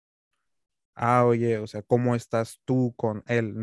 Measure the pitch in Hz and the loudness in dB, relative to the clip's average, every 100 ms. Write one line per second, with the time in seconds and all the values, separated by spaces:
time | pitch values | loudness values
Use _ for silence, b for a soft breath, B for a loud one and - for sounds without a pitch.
0 | _ _ _ _ _ _ _ _ _ - | _ _ _ _ _ _ _ _ _ -4
1 | 117 123 120 120 117 113 107 104 - 120 | 2 4 4 2 0 -2 -4 -10 0 0
2 | 123 120 - 117 113 - - 131 123 - | 2 -2 -2 -4 -4 -8 -4 0 0 -2
3 | 113 107 - 120 113 107 | -6 -4 -2 -2 -2 -4